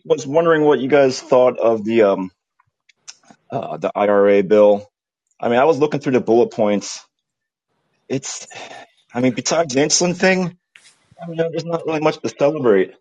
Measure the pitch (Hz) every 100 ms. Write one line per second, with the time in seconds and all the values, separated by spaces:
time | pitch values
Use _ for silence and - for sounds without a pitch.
0 | - 156 131 151 170 160 151 135 131 143
1 | 135 123 - 127 127 123 113 113 104 113
2 | 101 95 95 - _ _ _ _ _ _
3 | - - _ _ _ 117 80 80 90 -
4 | 104 101 101 101 92 104 104 101 - _
5 | _ _ _ _ 113 120 147 143 147 147
6 | 143 127 110 117 110 - 107 101 - -
7 | - _ _ _ _ _ _ _ _ _
8 | _ 135 - - - - - - - _
9 | _ 120 127 - - 165 165 127 147 -
10 | 180 175 190 185 175 - _ _ _ _
11 | _ _ 170 165 165 156 165 165 156 160
12 | 156 151 - - 143 156 156 98 92 -